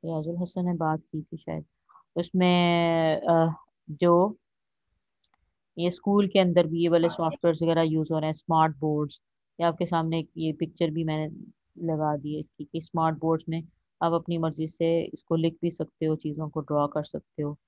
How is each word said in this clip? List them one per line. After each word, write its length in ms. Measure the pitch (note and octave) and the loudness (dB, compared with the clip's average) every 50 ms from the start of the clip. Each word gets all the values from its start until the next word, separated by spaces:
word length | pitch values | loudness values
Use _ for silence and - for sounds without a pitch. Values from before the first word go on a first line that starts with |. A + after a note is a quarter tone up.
| - | -6
रियाजुल 320 | E3 E3 D#3 D3+ D#3+ E3+ | -6 -6 -4 -4 -4 -4
हसन 280 | F3 F3+ F3 - F#3 F3+ | -4 -6 -6 -4 -4 -2
ने 100 | F3+ F3 | -2 0
बात 260 | D#3+ D#3+ D#3 D#3 D#3 | 0 0 0 0 -2
की 220 | - _ - D#3 | -4 _ -10 -10
थी 140 | D#3 _ - | -10 _ -14
शायद। 280 | D#3 _ - D#3+ D#3+ D#3 _ _ _ _ _ _ - _ _ _ | -16 _ -10 -10 -10 -10 _ _ _ _ _ _ -20 _ _ _
उसमें, 1040 | - F3 - - F#3 F3+ F3+ F3 F3+ F3 E3+ E3+ E3+ E3+ E3+ E3 E3 D#3+ D#3+ D#3 - | -6 -6 -2 0 2 4 4 4 4 4 4 4 2 2 2 2 2 2 2 0 0
अ, 360 | - - E3+ E3 E3 E3 D#3+ - - _ _ _ _ - | 2 2 4 4 4 2 0 -4 -12 _ _ _ _ -16
जो 460 | D#3 C#3+ F3 F3 E3+ F3 F#3 G#3+ G#3+ _ _ _ _ _ _ _ _ _ _ _ _ _ _ _ _ _ _ _ _ _ _ _ _ _ _ _ _ - | -4 0 4 6 6 6 4 2 0 _ _ _ _ _ _ _ _ _ _ _ _ _ _ _ _ _ _ _ _ _ _ _ _ _ _ _ _ -2
ये 120 | E3+ F3 | -2 -2
स्कूल 380 | F3 - _ G3+ G3+ G3+ G3+ F#3+ | -2 -2 _ 2 2 2 2 4
के 100 | F#3+ G3 | 4 4
अंदर 280 | F#3 F3+ E3+ F3+ E3+ | 4 6 4 4 2
भी 160 | D#3+ D#3+ E3+ | 2 2 0
ये 60 | E3+ E3+ | 2 4
वाले 200 | E3 E3+ E3 E3+ | 4 4 4 2
सॉफ्टवेयर्स 540 | E3 - E3 D#3+ D#3 - - E3+ E3 D#3+ | 0 0 -2 -2 -2 0 0 0 0 2
वगैरह 200 | E3 E3 E3 E3 | 0 0 2 2
यूज़ 300 | E3 D#3+ D#3 D#3+ D#3 D3+ | 2 2 0 0 0 0
हो 60 | D#3+ D#3 | -2 -2
रहे 80 | D#3 | -2
हैं, 80 | D#3 D#3 | -2 -4
स्मार्ट 420 | D#3 _ - E3 D#3+ D#3+ D#3+ D3+ | -6 _ 0 4 4 4 4 2
बोर्ड्स, 440 | C3+ D3 D#3 D3+ D3 D3+ D3 - - _ _ _ _ _ _ _ - | -2 -4 -2 0 -2 -2 -4 -8 -18 _ _ _ _ _ _ _ -2
ये 60 | E3 | -2
आपके 200 | E3+ D#3+ E3+ F3+ | -2 0 -2 -4
सामने 320 | F3 F3+ E3 D#3+ D#3+ E3 E3 | -2 0 -2 0 0 -2 -4
एक 120 | D#3+ - _ | -4 -6 _
ये 160 | E3 D#3+ D#3+ | -6 -6 -6
पिक्चर 380 | D3+ - E3+ D#3 - - F3 D#3+ | -4 -4 -6 -8 -2 -2 -2 -2
भी 140 | D3+ E3 E3 | -2 -4 -4
मैंने 320 | D#3+ D#3 D#3 D#3 D3+ - - - - - _ _ _ _ - E3+ | -2 -2 -4 -4 -6 -8 -14 -18 -20 -20 _ _ _ _ -8 -4
लगा 300 | E3 D#3+ D3+ D#3 D3+ D3+ | -4 -2 -2 0 -2 -2
दी 180 | D3 D3 D3 D3+ | -2 -4 -6 -6
है 60 | D3+ | -6
इसकी, 240 | D3+ _ _ _ D#3 | -8 _ _ _ -18
कि 160 | - - E3 | -10 -10 -12
स्मार्ट 380 | D#3+ - - E3 D#3+ E3 D#3+ C#3+ | -12 -6 -4 -2 0 0 -2 -2
बोर्ड्स 260 | - D#3+ E3 D#3+ - - | -2 -2 -2 -2 -2 -6
में 140 | D#3+ E3 D#3+ - _ _ _ _ _ _ | -6 -6 -8 -10 _ _ _ _ _ _
आप 100 | E3 E3+ | -2 0
अपनी 260 | E3 E3+ E3+ - E3+ E3 | 0 -2 -2 -2 -4 -2
मर्ज़ी 300 | E3 D#3+ D3 D3+ D#3+ D#3+ | -2 -4 -4 -4 -8 -8
से 340 | - _ E3 E3 E3 E3+ | -4 _ 0 2 2 0
इसको 340 | - - - - _ _ E3 | -2 -4 -10 -16 _ _ -2
लिख 200 | E3 D#3+ E3 E3 _ | 0 0 0 -2 _
भी 80 | - F3 | -4 -6
सकते 360 | E3+ - D#3 - _ _ D#3+ | -4 -4 -10 -10 _ _ -2
हो, 100 | D#3 D#3 | -2 -2
चीज़ों 320 | D3+ _ D3+ D3 D3 D#3 D3+ | -2 _ -8 -6 -6 -8 -6
को 120 | - D#3+ | -6 -8
ड्रॉ 260 | D3 - D3+ D3 D3 | -6 -2 0 0 0
कर 180 | C#3+ C#3+ D3+ D3 | 0 -2 -4 -6
सकते 380 | - - D3 - _ _ - | -6 -10 -12 -12 _ _ -6
हो। 160 | D3+ D3 D3 - _ | -6 -6 -6 -10 _